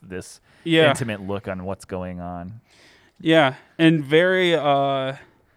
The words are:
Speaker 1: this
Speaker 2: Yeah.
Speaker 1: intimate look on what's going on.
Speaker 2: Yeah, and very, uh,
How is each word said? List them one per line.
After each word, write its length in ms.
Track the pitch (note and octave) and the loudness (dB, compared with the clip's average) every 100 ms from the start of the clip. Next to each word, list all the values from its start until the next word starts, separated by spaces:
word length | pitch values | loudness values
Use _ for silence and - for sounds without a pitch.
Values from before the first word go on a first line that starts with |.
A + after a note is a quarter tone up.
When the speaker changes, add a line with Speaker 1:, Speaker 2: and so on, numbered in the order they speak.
Speaker 1:
this 380 | - F2+ - - _ _ | -14 -14 -14 -20 _ _
Speaker 2:
Yeah. 260 | E3 D#3+ D3+ | 0 2 4
Speaker 1:
intimate 320 | C3 A#2 G#2 | 2 -4 -8
look 260 | F#2+ G2+ G2+ | -8 -8 -8
on 160 | F#2 | -10
what's 220 | F#2 F#2+ - | -8 -10 -10
going 340 | F#2 F2+ F2+ | -10 -8 -10
on. 420 | F2 F2 F2+ A2+ _ _ _ _ _ _ | -12 -12 -14 -16 _ _ _ _ _ _
Speaker 2:
Yeah, 360 | D#3+ D#3+ C3+ C#3 _ - | 2 4 2 -2 _ 2
and 240 | E3 D#3+ | 4 4
very, 500 | C3+ D#3 F3+ F#3 F3+ D#3+ | 2 2 4 2 2 0
uh, 580 | C#3+ C#3 C#3 C3+ C3 C3+ - _ _ | 2 2 2 -2 -4 -8 -16 _ _